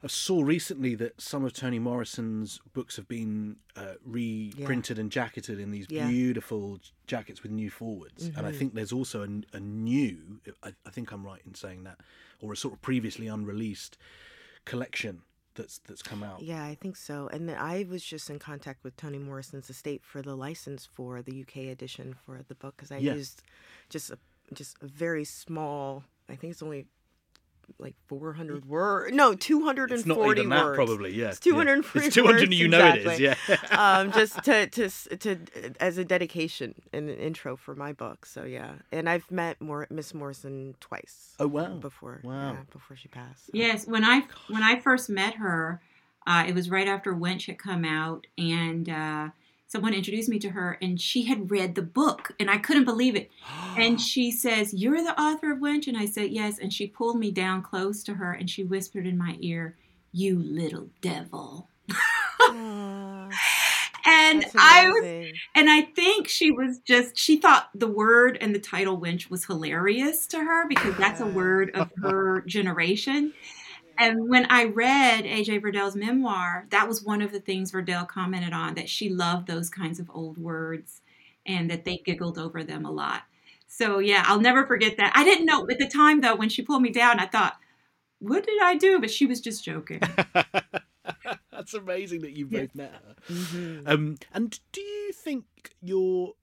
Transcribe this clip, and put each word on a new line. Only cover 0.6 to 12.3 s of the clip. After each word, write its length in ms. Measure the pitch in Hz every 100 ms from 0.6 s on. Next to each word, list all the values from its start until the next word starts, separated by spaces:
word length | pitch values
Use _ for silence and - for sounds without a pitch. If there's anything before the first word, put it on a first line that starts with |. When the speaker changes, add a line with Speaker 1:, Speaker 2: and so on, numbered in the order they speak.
| - 151 131 113
Speaker 1:
that 240 | 117 -
some 220 | - 143
of 100 | 135
Toni 240 | - 131 120
Morrison's 800 | 120 123 113 - 113 110 104 - _
books 220 | - 120 -
have 120 | 101
been, 500 | 117 110 107 107 104 _ -
uh, 180 | 101 95 131
reprinted 920 | 117 117 110 107 135 139 127 120 110
Speaker 2:
Yeah. 40 |
Speaker 1:
and 100 | 107
jacketed 480 | 113 117 - - 104
in 120 | 101
these 160 | 104 95
Speaker 2:
Yeah. 180 | 156 123
Speaker 1:
beautiful 720 | 123 127 117 - 110 101 98
j-, 120 | - _ -
jackets 380 | 120 104 98
with 80 | 101
new 180 | 107 107
forwards. 560 | - 117 104 76 - 170
And 140 | 151
I 100 | 156
Speaker 2:
Mm-hmm. 80 | 147
Speaker 1:
think 160 | 135
there's 200 | 110 107
also 280 | 123 131 110
a, 340 | 101 104 104 101
a 20 |
new, 800 | 101 107 113 131 135 85 80 104 - -
I, 100 | - 104 -
I 40 |
think 220 | - 117
I'm 140 | 104 98
right 160 | 95 -
in 80 |
saying 300 | 92 98 92
that, 160 | 92 92 _ _ _